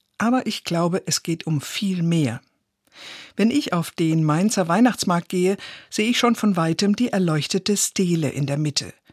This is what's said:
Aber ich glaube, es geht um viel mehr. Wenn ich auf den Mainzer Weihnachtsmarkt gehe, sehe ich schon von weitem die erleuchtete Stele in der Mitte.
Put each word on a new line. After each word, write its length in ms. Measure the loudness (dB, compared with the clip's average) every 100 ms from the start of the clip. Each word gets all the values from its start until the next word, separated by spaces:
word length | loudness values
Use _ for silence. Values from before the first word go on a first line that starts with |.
| _ -4
Aber 280 | 0 0 -2
ich 180 | -6
glaube, 380 | -4 0 0 0 -2
es 160 | -4
geht 240 | -4 -6 -2
um 140 | -4
viel 420 | -4 -4 -2 0
mehr. 380 | 0 2 0 -2 _ _ _ _ _ -20 -20 -20 -10 0
Wenn 140 | 2
ich 220 | 2 0
auf 180 | -2 -2
den 340 | 0 2 2
Mainzer 440 | 2 2 2 0 2
Weihnachtsmarkt 600 | 4 4 4 0 -2 -2
gehe, 280 | 0 0 0 -6 -18 -8
sehe 180 | -2 0
ich 100 | 2
schon 160 | 2
von 220 | 2 2 2
weitem 400 | 0 2 0 2
die 160 | 0
erleuchtete 640 | 0 0 0 0 -2 -2 -2
Stele 540 | -2 0 0 2 0
in 160 | -2 -2
der 100 | -2
Mitte. 360 | -2 -4 -6 -12 _